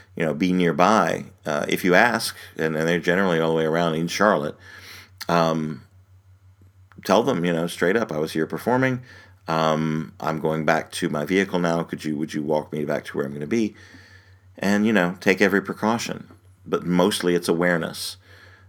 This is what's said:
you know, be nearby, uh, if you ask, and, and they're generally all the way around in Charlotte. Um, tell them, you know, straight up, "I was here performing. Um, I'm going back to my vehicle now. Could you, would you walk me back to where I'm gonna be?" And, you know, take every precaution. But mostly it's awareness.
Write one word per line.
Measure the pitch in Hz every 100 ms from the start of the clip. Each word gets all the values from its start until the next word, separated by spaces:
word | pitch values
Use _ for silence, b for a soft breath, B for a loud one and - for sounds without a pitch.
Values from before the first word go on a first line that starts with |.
| B -
you |
know, | 80
be | 73 92
nearby, | 90 87 73 92 110 85 - - - -
uh, | 73 -
if | -
you | 92 90
ask, | 120 113 - - B -
and, | 80 78
and | 82
they're | 87
generally | 80 90 95 82
all | 80
the | 80
way | 80
around | 82 85 80
in | 85
Charlotte. | - 104 85 76 - B B B B B - -
Um, | 85 82 80 78 65 - _ _ - _ _ _ _ - _ _ -
tell | - 98
them, | 135 98 87
you |
know, | 82 85
straight | - 87 113
up, | 110
"I | 76
was | 80
here | 80 78
performing. | 82 113 127 131 127 B B B B -
Um, | 80 80 78 80 80 76 -
I'm | 78 78
going | 78 78 78
back | 80 -
to | - 85
my | 76 76
vehicle | 95 95 90
now. | 87 85
Could | 82 76 78
you, | 73
would | 78
you | 80
walk | 73 76 -
me | 76 73
back | 71 -
to | 80
where | 69
I'm |
gonna | 71 73
be?" | 117 104 - B B B B B B B -
And, | 98 104 107
you |
know, | 104 87 92
take | 101 95
every | 101 98
precaution. | 95 90 107 117 - - - - _ _ 85
But | 87 82
mostly | 90 95 - 90
it's | 87 87
awareness. | 85 87 85 - - - - b b b b